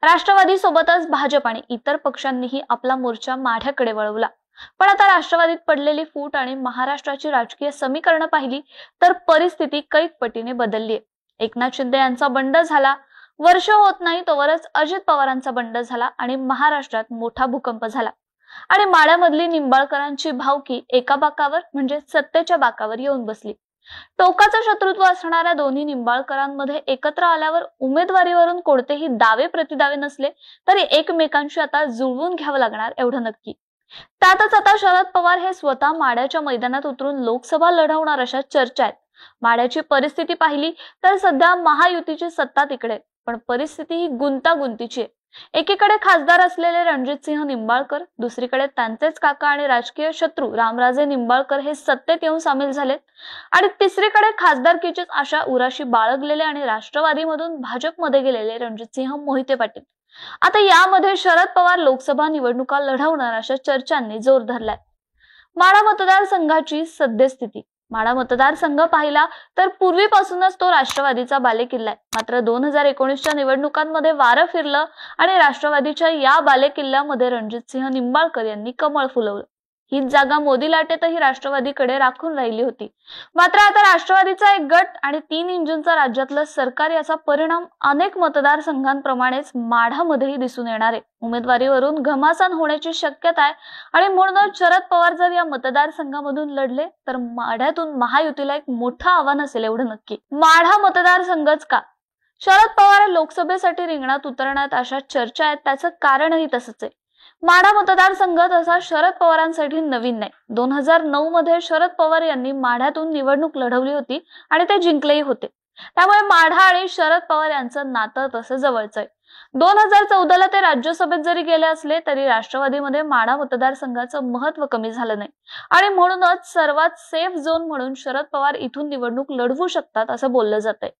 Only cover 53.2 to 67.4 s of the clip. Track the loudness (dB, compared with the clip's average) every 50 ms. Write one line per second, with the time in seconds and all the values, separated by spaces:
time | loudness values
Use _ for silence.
53.2 | -20 -20 -20 -20 -8 2 2 4 4 2 2 _ 0 0 2 0 0 2 2 2
54.2 | 2 2 0 2 2 2 2 2 2 2 2 2 0 -6 -6 -6 -10 -6 -4 -6
55.2 | -4 -2 -2 -4 -2 -2 -2 0 0 -2 -4 -6 -8 -2 0 0 2 0 0 -2
56.2 | -2 -4 -2 -2 -2 -4 -4 -4 -4 -4 -4 -6 -8 -8 -4 -2 0 0 0 0
57.2 | -2 -4 -4 -6 -6 -8 -8 -10 -10 -10 -10 -6 -6 -8 -6 -4 -4 0 0 2
58.2 | 2 2 -2 -2 -4 -6 -6 -6 -8 -10 -10 -12 -16 -14 _ -8 -8 -8 -8 -8
59.2 | -6 -4 -4 -4 -2 -2 -2 -2 -2 -4 _ -12 -20 _ _ _ _ _ _ -20
60.2 | -20 -20 -8 0 0 2 4 4 4 6 6 6 6 6 4 4 4 2 0 0
61.2 | 2 2 4 4 4 2 2 2 4 4 2 2 2 2 0 0 -2 -4 -2 -2
62.2 | 0 -2 -2 -2 -2 -2 -2 -2 -4 -2 -2 -2 -2 -2 -2 -2 0 -2 -2 -2
63.2 | -4 -4 -4 -6 -6 -4 -6 -6 -2 -2 -2 -2 -2 -2 -4 -4 -4 -6 -10 -4
64.2 | 2 4 4 4 2 -2 -8 -6 -6 -6 -8 -8 _ _ _ _ _ _ _ _
65.2 | _ _ _ _ _ _ _ 2 4 6 6 6 4 4 2 0 2 4 4 4
66.2 | 4 2 0 -2 0 2 0 0 0 -2 -6 -6 -6 -6 -4 -4 -2 -2 2 2
67.2 | 2 0 0 _